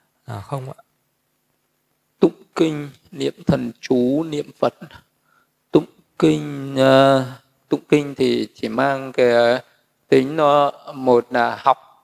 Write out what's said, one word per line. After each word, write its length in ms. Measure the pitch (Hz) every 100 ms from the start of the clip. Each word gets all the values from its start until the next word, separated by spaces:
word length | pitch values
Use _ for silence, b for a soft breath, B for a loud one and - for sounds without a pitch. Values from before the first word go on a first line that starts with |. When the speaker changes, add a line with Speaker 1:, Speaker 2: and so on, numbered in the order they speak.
| _ _ -
Speaker 1:
à, 160 | 107
không 280 | 98 139 131
ạ? 80 | - _ _ _ _ _ _ _ _ _ _ _ _ _ _
Speaker 2:
Tụng 240 | 170 - _ -
kinh, 340 | 160 151 143 - _
niệm 220 | 143 139 - -
thần 240 | 135 120 -
chú, 420 | - 127 123 143
niệm 280 | 165 147 147 -
Phật. 140 | 127 - 151 - _ _ _ _ _ _ _
Tụng 140 | 156 - _ _ -
kinh, 560 | 156 151 147 143 139 135
ờ, 480 | 135 135 135 135 127 127 _ _ -
tụng 120 | 151 -
kinh 260 | 151 143 139
thì 320 | 127 120 107 _
chỉ 140 | 113
mang 420 | 113 139 135 135
cái, 200 | 127 123
ờ, 300 | 120 120 123 - _ _ _ -
tính 260 | 135 131 160
nó, 360 | 147 143 143 - -
một 340 | 143 127 120 -
là 260 | 127 117 110
học 180 | 135 - _ _